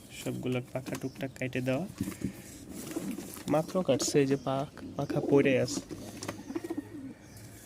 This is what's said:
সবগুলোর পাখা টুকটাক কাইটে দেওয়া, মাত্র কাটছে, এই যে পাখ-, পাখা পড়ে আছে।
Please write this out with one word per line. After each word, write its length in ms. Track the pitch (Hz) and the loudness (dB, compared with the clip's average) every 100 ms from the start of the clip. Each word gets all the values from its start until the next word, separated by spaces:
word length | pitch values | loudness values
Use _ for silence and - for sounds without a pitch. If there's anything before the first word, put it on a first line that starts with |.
| - - | -14 -8
সবগুলোর 440 | 135 123 127 123 127 | -4 -2 0 0 -2
পাখা 200 | 135 123 143 | -4 -4 -4
টুকটাক 300 | 131 - 135 - | -4 -4 -6 -2
কাইটে 220 | 131 131 127 | -2 0 2
দেওয়া, 180 | 131 202 - - - - - - - - - - - - - - - - 147 | 2 0 -4 -4 -2 -4 -4 -12 -14 -12 -10 -6 -6 -4 -6 -8 -8 2 2
মাত্র 180 | 160 185 180 | 2 2 4
কাটছে, 280 | 139 - 151 | 4 4 4
এই 80 | 135 | 6
যে 60 | 135 - | 4 2
পাখ-, 360 | 135 143 - - - | 0 -2 -6 -8 -2
পাখা 220 | 139 147 - | 0 2 6
পড়ে 220 | 139 139 127 | 8 8 6
আছে। 180 | 127 - - - - - - - - - - 330 - 302 269 - - - - - | 4 0 -4 -10 -10 -10 -8 -8 -6 -6 -4 -6 -6 -8 -10 -12 -16 -16 -14 -14